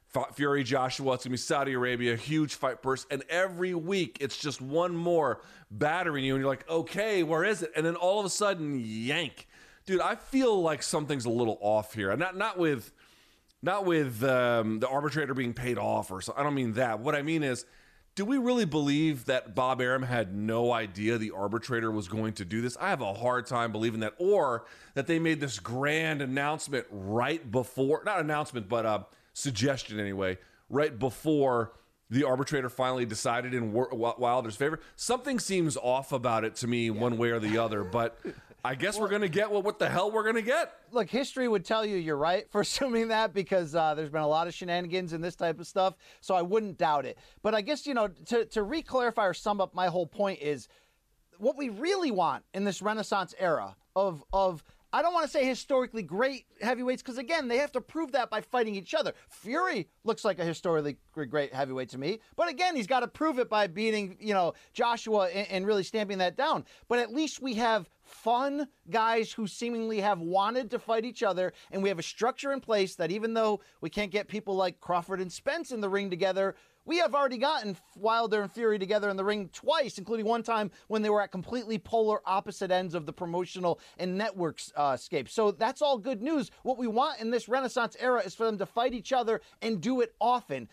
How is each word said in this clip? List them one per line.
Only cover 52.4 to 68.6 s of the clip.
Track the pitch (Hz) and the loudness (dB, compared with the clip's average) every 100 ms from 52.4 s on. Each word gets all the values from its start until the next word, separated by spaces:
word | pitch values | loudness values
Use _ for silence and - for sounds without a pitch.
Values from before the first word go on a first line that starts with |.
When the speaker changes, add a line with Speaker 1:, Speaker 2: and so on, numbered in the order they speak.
| - | -6
Speaker 2:
in | 190 | -4
this | 202 180 | -4 -2
Renaissance | 208 220 - 202 180 - | -2 -4 -2 -2 -2 -2
era | 180 139 98 95 _ 185 | 0 2 -2 -12 _ 0
of, | 196 156 - | 0 -2 -4
of, | 196 190 160 - _ _ | 0 2 0 -10 _ _
I | 247 | 0
don't | 330 | 2
wanna | 349 302 | 2 0
say | 302 262 | 2 2
historically | 240 - 262 247 220 | 0 0 0 0 -4
great | 170 185 262 262 - _ | -6 -2 -2 -2 -12 _
heavyweights, | 220 247 247 254 | -2 0 -2 -2
'cause | - 240 | -6 -10
again, | 247 330 254 | -2 -2 2
they | 240 | 0
have | 294 | 0
to | 254 | -2
prove | - 311 302 | -6 -6 -2
that | 262 226 | 0 0
by | 214 | -4
fighting | - 247 220 | 0 0 2
each | 196 170 | -2 -2
other. | 302 190 - - | -2 -2 -4 -16
Fury | - 196 294 370 262 156 _ | -16 -4 0 0 0 -4 _
looks | 214 220 | -4 -2
like | 220 170 | 0 0
a | |
historically | 170 160 180 160 147 127 _ | -2 -2 0 2 0 -6 _
gr-, | 156 | -8
great | 131 147 139 | -2 0 0
heavyweight | 131 135 131 123 | -2 -2 -2 -6
to | 127 | -6
me, | 143 220 - - | -4 -6 -8 -2
but | 339 | -2
again, | 262 359 302 | 0 0 0
he's | 185 | 0
gotta | 262 233 | 0 0
prove | - 311 254 | 0 0 0
it | 233 | 0
by | 214 202 | 2 0
beating, | 170 220 214 190 - | 0 -2 0 -4 -6
you | 208 | -2
know, | 196 170 - - | 2 2 -2 -12
Joshua | - 233 233 220 214 185 | -2 0 0 0 2 2
and, | 190 190 | 0 -2
and | 190 196 | -2 2
really | 208 | 0
stamping | 170 220 202 190 | 0 -2 -2 0
that | 180 - | 0 2
down. | 294 214 - - _ | 2 2 -2 -16 _
But | 240 | 0
at | 226 | 2
least | 247 311 - | 0 -2 -2
we | 262 | -4
have | 220 254 214 165 _ | 0 2 2 0 _
fun | _ - 226 240 277 285 | _ -4 2 2 2 -2